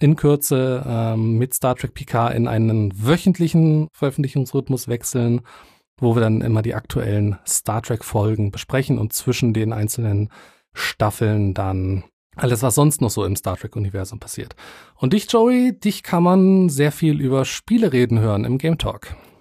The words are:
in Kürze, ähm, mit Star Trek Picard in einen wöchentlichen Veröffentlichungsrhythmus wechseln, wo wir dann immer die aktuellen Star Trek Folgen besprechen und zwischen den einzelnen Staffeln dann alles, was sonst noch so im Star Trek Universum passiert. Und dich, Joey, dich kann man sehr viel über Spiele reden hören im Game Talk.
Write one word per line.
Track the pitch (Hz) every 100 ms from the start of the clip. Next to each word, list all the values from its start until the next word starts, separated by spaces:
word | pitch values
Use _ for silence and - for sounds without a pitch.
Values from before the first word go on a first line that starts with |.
in | 147 151
Kürze, | 147 147 - 131 131 127 -
ähm, | 117 113 110 113 113
mit | 131
Star | - 131 123
Trek | -
Picard | - 143 120 120
in | 117 117
einen | 113 113 113 104 95
wöchentlichen | 110 175 190 175 170 165 160 151 156
Veröffentlichungsrhythmus | - 143 143 139 143 127 139 131 131 -
wechseln, | 117 - 127 117 120 - - - _ _ _
wo | 123 117
wir |
dann | 113 113
immer | 113 110
die | 110
aktuellen | 107 - 135 110 104 104 95 -
Star | - - 110
Trek | - 113
Folgen | - 113 107 110 104
besprechen | 98 - 131 139 120
und | 110
zwischen | - - 120 123
den | 110 110
einzelnen | 113 107 - 113 101 104 - - _ _
Staffeln | - - - 107 - 110 107 98
dann | 95 95 95 92 95 - _ _ -
alles, | 123 117
was | 131 147
sonst | 151 -
noch | 120
so | -
im | 95 98
Star | - 92
Trek | - 113
Universum | 98 98 92 107
passiert. | - - - - - - -
Und | _ 131
dich, | 208 -
Joey, | 233 233 247 247 -
dich | 208 -
kann | - 170
man | 175 190 190 190 180
sehr | 135 147
viel | - 160 147
über | 135 135
Spiele | 131 - - 226 208
reden | 127 120 113
hören | 110 101
im | 117 131
Game | 160 165
Talk. | - - - - - _